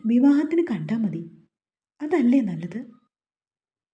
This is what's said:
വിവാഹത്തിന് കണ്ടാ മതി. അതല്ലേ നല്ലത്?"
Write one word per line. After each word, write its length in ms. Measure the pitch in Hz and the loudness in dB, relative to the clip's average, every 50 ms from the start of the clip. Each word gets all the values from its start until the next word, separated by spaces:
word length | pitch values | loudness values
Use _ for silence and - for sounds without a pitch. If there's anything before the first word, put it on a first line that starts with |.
| - | -2
വിവാഹത്തിന് 560 | 220 240 247 269 285 285 294 311 311 330 339 | 0 2 4 6 6 4 4 2 0 0 0
കണ്ടാ 340 | 339 320 214 165 156 156 220 | 0 0 -2 -6 -4 -4 -4
മതി. 260 | 233 214 175 160 165 170 - - - _ _ _ _ _ _ _ _ _ _ _ - | -2 -2 -4 -4 -6 -12 -14 -18 -20 _ _ _ _ _ _ _ _ _ _ _ -10
അതല്ലേ 400 | 294 302 359 302 240 240 262 277 | -6 -2 0 2 2 4 4 2
നല്ലത്?" 400 | 226 190 170 160 170 175 - 233 254 - - _ _ _ _ _ _ _ _ _ _ _ _ _ _ _ _ _ _ _ | 2 -2 -4 -6 -8 -10 -10 -12 -14 -14 -20 _ _ _ _ _ _ _ _ _ _ _ _ _ _ _ _ _ _ _